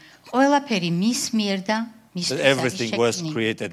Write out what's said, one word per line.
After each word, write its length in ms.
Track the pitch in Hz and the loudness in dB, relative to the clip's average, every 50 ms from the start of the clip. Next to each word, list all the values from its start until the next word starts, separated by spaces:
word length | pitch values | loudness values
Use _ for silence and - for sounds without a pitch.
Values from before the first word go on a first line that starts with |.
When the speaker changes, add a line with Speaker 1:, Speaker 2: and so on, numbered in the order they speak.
| - - - - - - | -20 -20 -20 -20 -14 -4
Speaker 1:
ყველაფერი 600 | - 247 269 277 294 285 277 - 233 190 170 170 170 170 196 | 2 2 4 4 4 2 2 0 -2 -2 0 0 0 0 0
მის 200 | 226 240 - - - - | 0 0 -2 -2 -2 -2
მიერ 260 | 220 214 202 196 196 185 | 0 0 0 -2 -2 -2
და 120 | - 214 220 233 233 - - - _ - | -2 -2 -2 -4 -6 -10 -16 -20 _ -8
მისთვის 160 | 180 175 - | -6 -4 -4
Speaker 2:
That 100 | 131 147 | -2 2
Speaker 1:
არის 120 | 147 135 139 | 4 4 4
Speaker 2:
everything 360 | 127 123 123 104 95 123 113 107 104 | 4 2 -2 -2 -2 -4 -2 0 2
was 180 | 117 117 110 185 | 2 2 2 0
Speaker 1:
შექმნილი. 140 | 170 156 151 | -4 -4 -4
Speaker 2:
created 380 | 117 110 110 110 - 110 98 | -2 -2 -2 -2 -2 -6 -8